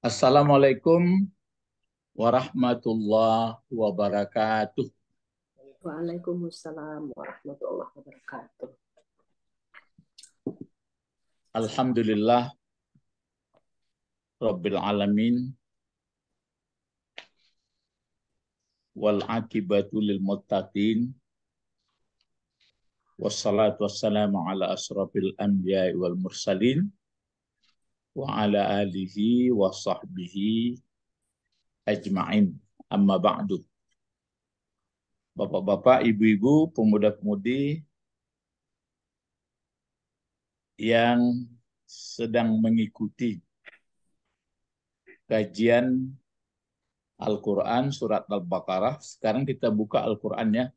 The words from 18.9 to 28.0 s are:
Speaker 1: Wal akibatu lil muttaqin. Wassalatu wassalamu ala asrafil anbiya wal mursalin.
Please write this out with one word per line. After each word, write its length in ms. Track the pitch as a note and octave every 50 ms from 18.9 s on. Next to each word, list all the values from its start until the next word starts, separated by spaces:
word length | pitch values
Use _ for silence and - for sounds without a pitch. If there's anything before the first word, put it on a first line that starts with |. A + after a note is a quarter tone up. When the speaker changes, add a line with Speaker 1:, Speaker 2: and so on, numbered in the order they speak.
| _ -
Speaker 1:
Wal 240 | - G#2 G#2 G2+ F#2 -
akibatu 720 | A2+ A#2 A2 - - A2+ G2+ F2+ G#2 G2+ G2 - - A2 G#2+
lil 160 | G#2 G2+ F#2+
muttaqin. 960 | F#2+ G2 G2 G2 - _ G#2 F#2+ F#2 - _ G2 G2+ A2 A2+ A2+ A#2+ B2+ C3 _ _ _ _ _ _ _ _ _ _ _ _ _ _ _ _ _ _ _ _ _ _ _ _ _ _ _ _ _ _ _ _ _ _ _ _ _ _ _ _ _ -
Wassalatu 640 | G2 G2 - - A2 G2+ G2+ G#2+ G#2+ G#2+ - G#2
wassalamu 640 | G2 - - - A2 G#2 G#2 G#2+ G2+ G2 F#2+ E2 F2
ala 240 | G2 F#2+ F#2+ F2+ F#2
asrafil 560 | F#2 - - G#2 G2+ G2 F2+ _ G2+ F#2 F#2+ F#2 -
anbiya 560 | G2+ G2+ G2+ G2 F2+ F#2 G2 F#2+ F#2 F#2 -
wal 240 | F2+ F2+ F2 F2 F2+
mursalin. 720 | F#2 F#2 - - - - G2 F#2+ G#2 B2 C3+ D3+ F#3+ G3+ - _ _ _ _ _ _ _ _ _ _ _ _ _ _ _ _ _ _ _ _ _